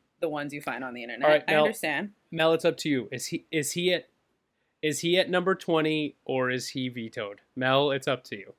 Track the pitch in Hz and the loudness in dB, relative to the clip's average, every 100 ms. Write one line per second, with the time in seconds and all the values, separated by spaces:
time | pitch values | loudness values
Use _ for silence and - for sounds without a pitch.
0 | _ _ 165 151 143 147 143 120 131 120 | _ _ -4 -4 -6 -6 -6 -6 -8 -10
1 | 120 117 147 151 147 151 151 - 160 147 | -10 2 4 4 4 4 4 2 -2 -2
2 | 202 - _ 165 160 160 170 - 156 135 | -4 -10 _ 2 4 4 2 0 0 0
3 | 104 127 - 165 - 160 135 175 175 170 | -2 -8 -6 -8 -4 -2 -2 0 0 0
4 | - _ _ _ _ _ _ _ 156 143 | -4 _ _ _ _ _ _ _ -4 -2
5 | 170 180 175 180 180 185 - 160 156 156 | 2 2 2 2 2 -2 0 2 2 0
6 | 147 - - 131 127 127 123 135 127 120 | -4 -8 -4 -2 0 -2 -4 -6 -6 -6
7 | 113 120 101 104 _ - 127 135 143 135 | -10 -8 -10 -10 _ -2 2 4 4 0
8 | 143 127 - 104 95 | -2 -4 -6 -12 -14